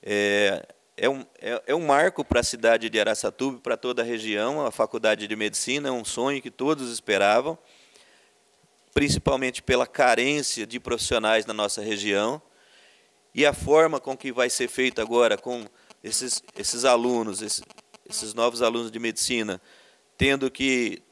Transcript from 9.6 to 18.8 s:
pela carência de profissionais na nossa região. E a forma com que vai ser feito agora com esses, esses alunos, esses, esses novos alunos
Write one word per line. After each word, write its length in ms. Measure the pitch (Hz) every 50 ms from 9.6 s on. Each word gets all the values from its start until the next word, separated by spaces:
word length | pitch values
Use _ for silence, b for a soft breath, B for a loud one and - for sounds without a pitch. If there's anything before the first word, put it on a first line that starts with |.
pela 240 | _ - 131 123 127
carência 800 | - - - 143 123 117 113 123 135 147 147 135 - - 123 107
de 140 | 110 117 123
profissionais 680 | - 123 120 113 - - 127 117 107 107 110 110 104
na 80 | - 110
nossa 280 | 107 104 101 - -
região. 600 | 104 110 107 101 101 107 101 98 104 113 135 151 _ b b b b b b b b b b b b b b b _ _ _
E 120 | - 147
a 60 | 147
forma 480 | 131 - - 143 143 156 160 156 160 135
com 160 | - 139 135
que 160 | - - 135
vai 180 | 117 123 123 123
ser 200 | - - 131 120
feito 320 | - - 131 127 117 -
agora 360 | 110 110 117 120 120 113 104
com 300 | 101 - 127 123 120 110 101 b b b b b b
esses, 400 | - 107 113 - 131 123 - - _ - _
esses 300 | - 101 - - 120 123
alunos, 560 | 131 123 117 117 123 123 117 113 107 95 92
esses, 200 | 107 104 - - - _ - - _ _ _ - _ -
esses 240 | - - - 107 101
novos 280 | 117 117 120 120 117
alunos 280 | 123 113 117 117